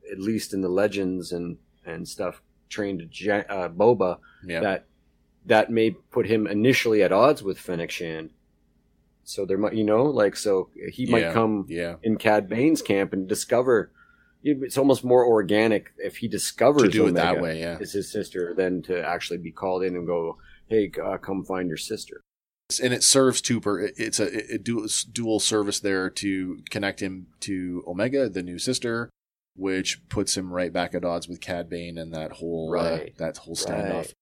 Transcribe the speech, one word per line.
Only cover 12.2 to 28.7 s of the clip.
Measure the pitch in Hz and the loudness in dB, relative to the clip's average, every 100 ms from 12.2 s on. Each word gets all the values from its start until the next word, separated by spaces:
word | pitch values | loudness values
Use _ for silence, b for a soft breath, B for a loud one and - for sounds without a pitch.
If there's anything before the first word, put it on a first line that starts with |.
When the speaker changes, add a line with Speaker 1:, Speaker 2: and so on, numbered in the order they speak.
| 110 107 98 | 4 2 2
Speaker 1:
Bane's | 107 143 156 | 0 2 2
camp | - 98 98 | 2 0 2
and | 95 95 | -2 -2
discover. | 101 - 120 127 117 90 b b b b b | -4 0 2 4 4 2 b b b b b
It's | 151 143 131 139 | -2 -2 -2 2
almost | 139 123 | 4 4
more | 127 123 | 6 6
organic | 123 113 95 104 110 104 - _ | 8 4 4 4 4 2 -2 _
if | 98 - | -10 -6
he | 117 | -6
discovers | 98 - - 120 147 | -4 -6 4 6 8
Speaker 2:
To | 110 | 6
do | 95 - | 6 4
it | |
that | 85 82 80 | 4 2 2
Speaker 1:
Omega | |
Speaker 2:
way, | 78 80 | 0 -4
yeah. | 82 85 | -6 -6
Speaker 1:
is | 98 | -6
his | 101 92 | -6 -6
sister | 107 95 95 87 | -6 -6 -6 -6
than | 85 92 90 | 0 0 -2
to | 82 90 | -2 -4
actually | 78 85 - 87 | -2 -4 -6 -8
be | 82 | -10
called | - 95 92 | -6 -4 -2
in | 92 90 | -2 -4
and | 82 | -4
go, | 87 82 80 b b _ | -2 -4 -8 b b _
"Hey, | 110 98 | 0 0
c-, | 80 | -4
uh, | 85 92 | -6 -6
come | - 95 | -4 -6
find | - 92 90 | -4 -4 -4
your | 76 | -6
sister." | - 107 - - _ _ _ _ _ - | -8 -10 -10 -18 _ _ _ _ _ -2
Speaker 2:
And | 127 | 0
it | 123 | 2
serves | - 135 131 123 | 4 6 6 4
two | - 117 | 0 0
per-, | 101 98 98 - | 0 -2 -2 -4
it's | 110 - | -4 -2
a, | 98 107 107 | -2 -2 -6
a | 117 | -6
dual, | 101 117 107 - - | -4 -4 -2 -4 -4
dual | 113 117 110 | -4 0 0
service | - 110 101 98 | 2 0 0 -2
there | 101 95 92 | -2 -2 -2
to | - 101 95 92 90 - | -4 -4 -2 -4 -8 -8
connect | 107 101 95 | -4 -4 -4
him | 98 92 92 _ | -8 -8 -16 _
to | - 98 90 90 - | -8 -6 -4 -6 -8
Omega, | 87 117 139 127 | -4 -2 0 -2
the | 95 | -2
new | 90 87 | -8 -6
sister, | - | -4